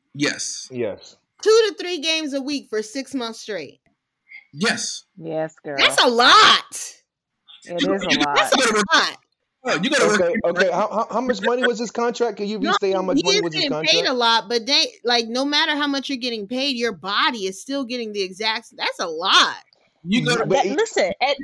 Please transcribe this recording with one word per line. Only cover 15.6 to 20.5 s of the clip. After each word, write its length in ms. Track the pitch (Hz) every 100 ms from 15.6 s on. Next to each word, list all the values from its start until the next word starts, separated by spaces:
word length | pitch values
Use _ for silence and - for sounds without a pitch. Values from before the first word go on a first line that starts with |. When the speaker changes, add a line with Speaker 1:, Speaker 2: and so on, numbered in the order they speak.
| 320
Speaker 3:
how 160 | 294 294
much 200 | 277 262
you're 80 | 269
getting 280 | 247 226 196
paid, 280 | 254 285 240
your 160 | 233
body 560 | 180 185 214 302 240 190
is 120 | 190
still 220 | - 277
getting 280 | 240 247 220
the 80 | 202
exact, 460 | 185 185 220 220 - -
that's 220 | 277 539
a 80 | 185
lot. 480 | 160 190 330 214 107 - _ _ _
Speaker 1:
You 160 | 165 226
Speaker 2:
Yeah, 60 | - 240
Speaker 1:
gotta 100 |
Speaker 2:
but 100 | 160